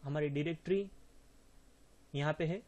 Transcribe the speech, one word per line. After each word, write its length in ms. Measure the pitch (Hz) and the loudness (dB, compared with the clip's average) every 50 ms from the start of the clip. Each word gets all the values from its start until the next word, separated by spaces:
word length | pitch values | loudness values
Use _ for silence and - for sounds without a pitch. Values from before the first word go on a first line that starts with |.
| - | -4
हमारी 260 | 139 143 151 151 147 | -2 0 2 2 2
directory 560 | 143 143 147 160 165 156 - - 185 196 202 196 - - - - - - - - - - - - - - - - - - - - - - - - - | 2 2 0 0 -2 -4 0 2 2 2 2 -2 -8 -18 -20 -20 -20 -20 -20 -20 -20 -20 -20 -20 -20 -20 -20 -20 -20 -20 -20 -20 -20 -20 -20 -8 -4
यहाँ 200 | 139 143 151 156 - | 0 0 0 2 2
पे 60 | 170 | 0
है। 180 | 156 170 202 - | 0 0 -2 -6